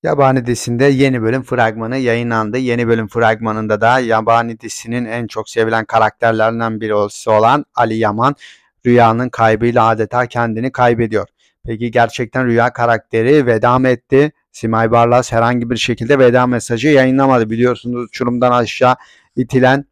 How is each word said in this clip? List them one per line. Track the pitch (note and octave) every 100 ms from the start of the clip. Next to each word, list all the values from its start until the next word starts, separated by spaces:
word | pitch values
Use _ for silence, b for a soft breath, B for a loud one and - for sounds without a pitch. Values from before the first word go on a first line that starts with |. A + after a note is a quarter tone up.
Yabani | D#3+ D3 C3+ C3 A#2+
dizisinde | A#2 - A#2+
yeni | C#3 C3+ C3+ B2+
bölüm | A2 C3
fragmanı | B2+ B2 A2+ A2 A2+ C3
yayınlandı. | B2 A#2 A#2 A2+ G#2+ B2
Yeni | B2+ A#2 A#2
bölüm | A#2 A2
fragmanında | A#2 A2+ A2 A2+ A2 G#2+ G#2+
da | A2+ B2+
Yabani | A#2+ A2 A2 A#2 A#2 A2
dizisinin | A2 - A2+ A#2+
en | A#2 A#2 A2+
çok | A2 G#2+
sevilen | A#2 A2+ A2+
karakterlerinden | G#2+ A2+ G#2+ _ A#2 A2 A2 A2+ A2+ A2
birisi | A2 G#2 G2+ - -
olan | G#2+ A2+ D3 -
Ali | - A2+
Yaman, | A2 G#2+ G#2 C3 C#3 B B B _ B2
Rüya'nın | A#2+ A#2 A2+ B2
kaybıyla | - A2+ G#2+ A#2 A#2+ A2+
adeta | A2 A2 B2 A#2+
kendini | A#2+ A#2 A2 C3
kaybediyor. | C3 B2 A#2 A2+ G#2+ F#2 _ _ _ A#2+
Peki | A2 A#2+
gerçekten | A#2+ A#2 - A#2 C3 B2+
Rüya | A#2 B2
karakteri | - A#2+ A2+ _ A2+ A2+ D3+ B2
veda | A2 A#2+ B2+
mı | C3
etti? | A#2+ _ C3+ D3+ _ _
Simay | - A2+ A2+ A2+
Barlas | A#2 A#2 B2 B2
herhangi | A#2 A#2 B2 A#2
bir | A#2+
şekilde | - A#2 A#2 C#3
veda | B2+ B2 B2
mesajı | A#2+ - A#2 C#3+
yayınlamadı. | C#3+ C3 C3 C3+ B2+ A2
Biliyorsunuz | A2+ B2 A#2+ A#2+ A#2+
uçurumdan | A#2 - B2 A#2+ B2
aşağı | B2 A2+ - B2+ B2+ b b b -
itilen | B2 C3 B2+ C#3 C#3